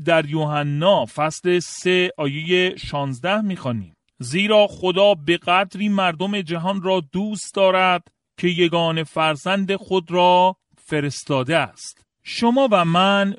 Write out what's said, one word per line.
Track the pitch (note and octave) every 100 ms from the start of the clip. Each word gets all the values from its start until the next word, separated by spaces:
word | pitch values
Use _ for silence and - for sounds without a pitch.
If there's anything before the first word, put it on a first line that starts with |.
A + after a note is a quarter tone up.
در | D3+ E3 D3
یوحنا | D#3 D3+ D3 D3 C#3+ F3+ F3+
فصل | A2+ - D#3 - F3+ F3+
سه | - - F3+ F3+ F3+ -
آیهٔ | C#3+ D3 D#3+ F3+ F#3 F#3+
شانزده | - D3 C#3 A#2+ F3 G#3+
می‌خوانیم. | G#3 F3 C3 A2+ F2 _ _ _
زیرا | A#2+ F3 G#3 G#3+ G3+
خدا | - F#3 F3 G3+
به | F3 C#3+ E3+
قدری | - F#3 G3 F#3+ G#3
مردم | G3 F#3 D#3+ G3 G#3
جهان | D#3+ E3+ F3+ G3
را | F#3 F#3 C#3+
دوست | F#3 G#3+ G#3 -
دارد | G3+ F#3+ F#3 F#3 F3 _ _ _ -
که | F3+
یگانه | F3 E3+ E3+ E3 D#3+
فرزند | D#3 D#3+ D#3+ D3 F#3 G3 F#3+ G3
خود | G3+ F#3 E3
را | F3+ F3+ F3+ F#3 F#3+ _ _
فرستاده | - D3+ C#3+ - - C3+ B2+ D#3+
است. | F#2 - - - _ _
شما | - - A#3 B3+ C4+
و | G3
من | E3 E3+ G3 G3+ G3